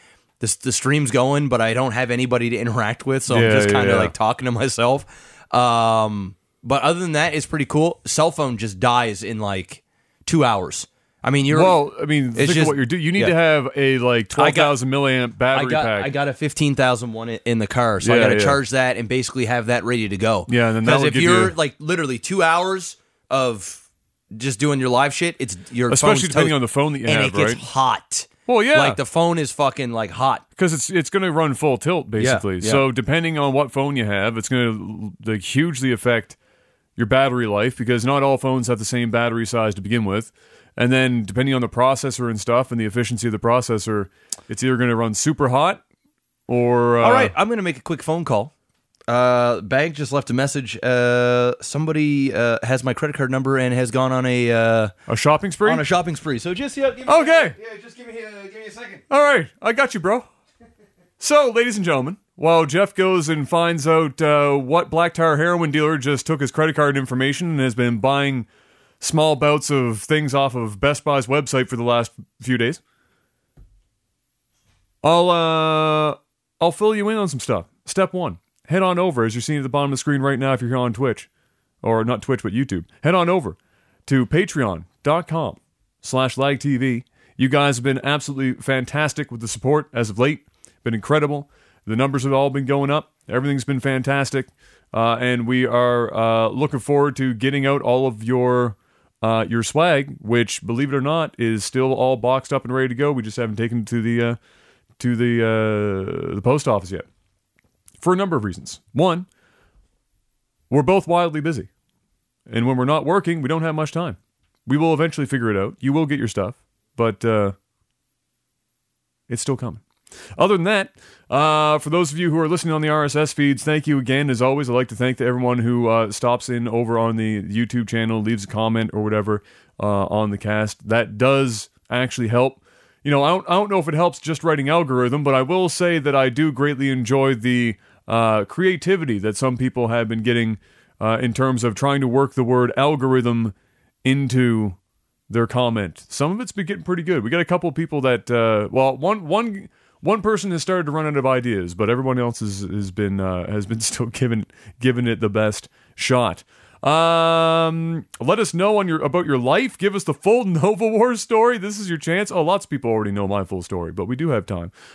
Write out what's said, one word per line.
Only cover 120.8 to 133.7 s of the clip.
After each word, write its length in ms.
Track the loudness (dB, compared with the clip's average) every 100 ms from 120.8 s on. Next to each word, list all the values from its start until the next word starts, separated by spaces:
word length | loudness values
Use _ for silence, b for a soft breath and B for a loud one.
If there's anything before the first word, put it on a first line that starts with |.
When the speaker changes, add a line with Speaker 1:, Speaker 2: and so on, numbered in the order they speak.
| -2 b b b -2
Speaker 2:
uh, 500 | 2 4 4 2 2
for 100 | 0
those 220 | 0 0
of 80 | 0
you 120 | 0
who 80 | 2
are 100 | 0
listening 240 | 0 -2
on 80 | -2
the 80 | 0
R 160 | 0 0
S 100 | 0
S 160 | 0
feeds, 320 | 2 2 2
thank 240 | 0 0 0
you 100 | 0
again. 320 | 0 0 0
As 120 | 0
always, 280 | 0 0 0
I'd 40 |
like 160 | 0 -2
to 60 | -2
thank 260 | -2 0
everyone 380 | -2 0 0 0
who, 280 | 0 2 2
uh, 240 | 2 0
stops 380 | -2 0 0 -2
in 180 | -4 -2
over 320 | -2 0 0
on 160 | 0 0
the 260 | -2 -2
YouTube 440 | -4 -4 -2 -2 -2
channel, 340 | -2 0 0
leaves 220 | -2 -2
a 40 | -4
comment 420 | -2 0 0 -2
or 120 | -4 -2
whatever, 360 | 0 0 -2 b b b -6
uh, 260 | -2 -2 0
on 240 | -2 -2
the 60 | -4
cast. 520 | -4 -2 -4 -6 -2
That 280 | -2 0 0
does 520 | 2 2 0 -4 -10 _ -6
actually 380 | -4 -4 -4 0
help. 340 | 2 0 -2 b b b b 0
You 60 |
know, 120 | 2
I 60 | 2
don't, 200 | 0 0
I 40 |
don't 180 | 0 0